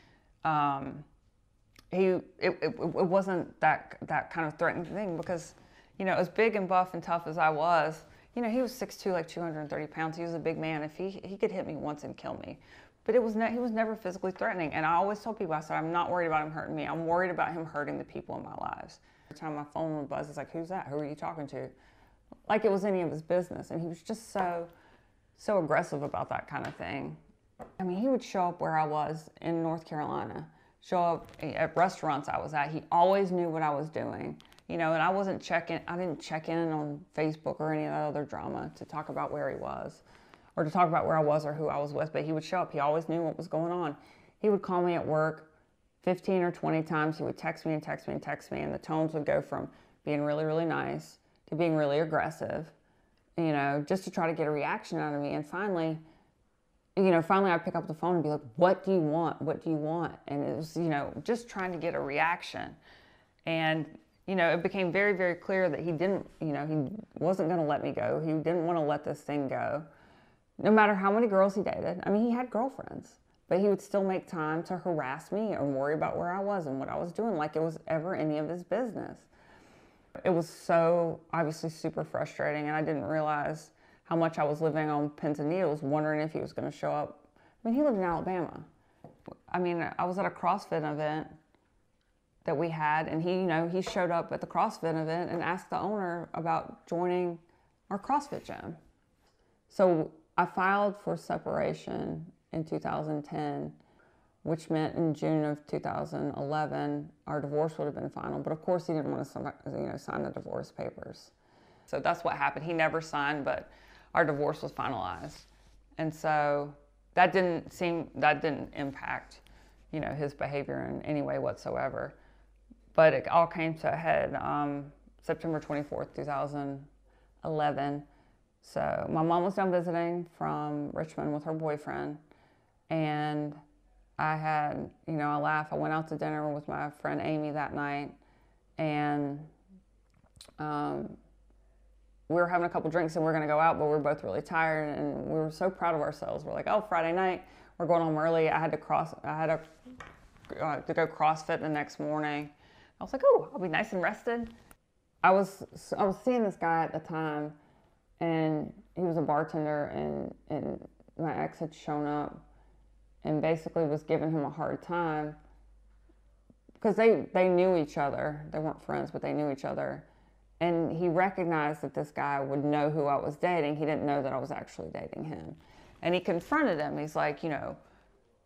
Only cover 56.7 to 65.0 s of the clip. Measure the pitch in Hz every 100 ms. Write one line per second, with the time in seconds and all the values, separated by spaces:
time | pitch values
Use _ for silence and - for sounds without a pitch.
56.7 | _ _ 190 190 165 160 196 196 170 180
57.7 | 170 175 175 170 175 147 147 117 160 180
58.7 | 190 190 185 151 160 160 - 147 - 165
59.7 | 151 151 170 160 - - 143 139 131 160
60.7 | 165 170 143 - - 151 233 - 202 185
61.7 | 170 165 143 143 147 160 180 - - -
62.7 | - - - - - _ _ 165 165 160
63.7 | 160 147 - _ _ - 190 170 165 185
64.7 | 196 180 180